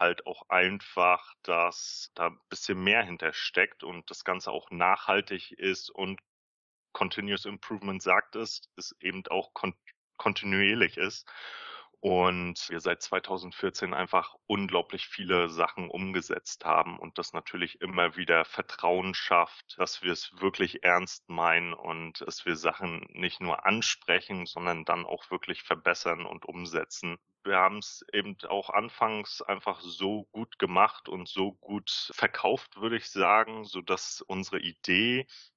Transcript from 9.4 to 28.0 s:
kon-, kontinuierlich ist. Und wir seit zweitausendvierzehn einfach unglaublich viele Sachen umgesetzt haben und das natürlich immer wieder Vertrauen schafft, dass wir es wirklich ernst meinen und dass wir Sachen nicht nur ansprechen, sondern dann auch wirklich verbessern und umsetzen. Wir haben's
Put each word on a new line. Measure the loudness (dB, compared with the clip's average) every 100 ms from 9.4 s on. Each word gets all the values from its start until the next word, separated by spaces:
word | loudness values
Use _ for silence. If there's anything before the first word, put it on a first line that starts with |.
| -4
kon-, | -6 -6 -6 -14 -20 _ -2
kontinuierlich | -2 0 0 2 4 4 2 2
ist. | -4 -4 -14 -16 -14 -14 -14 -16 -18 _
Und | 2 4 4 4 -2 -6 -6
wir | -4
seit | -2 -2
zweitausendvierzehn | 0 -2 -2 -6 -6 -4 -4 -2 -4
einfach | -2 2 2 0 -6 -4
unglaublich | -2 2 2 0 -6 -10
viele | -8 2 2 2
Sachen | 2 0 0 -6
umgesetzt | -6 -2 -2 -2 -4 -6 -8
haben | 2 4 4 -2
und | -10 -8
das | -6
natürlich | -6 -8 -4 -4 -4
immer | -4 2 2 2
wieder | 4 4 4
Vertrauen | -2 -8 -2 2 2 0
schafft, | -2 4 4 4 0 -12 -2
dass | -2 -2
wir | -2
es | -2 -4 0
wirklich | 0 2 -2 2 6
ernst | 6 4 -8 -8
meinen | 0 4 4 2
und | -6 -6 -6 -8 -8
dass | -10 -6 -2
wir | 0
Sachen | 0 0 -4 -6 -8
nicht | -6 -4 -4
nur | -4 0 2
ansprechen, | 2 0 -2 2 0 2 -6 -6
sondern | -4 -2 -2 -2
dann | -2 -2
auch | -8 -6
wirklich | -8 -6 -6
verbessern | -2 0 2 0 0 -2 -4
und | -10 -10
umsetzen. | -10 -4 -4 -4 -6 -6 -8 _ _
Wir | 0 4
haben's | 4 2 -10 -14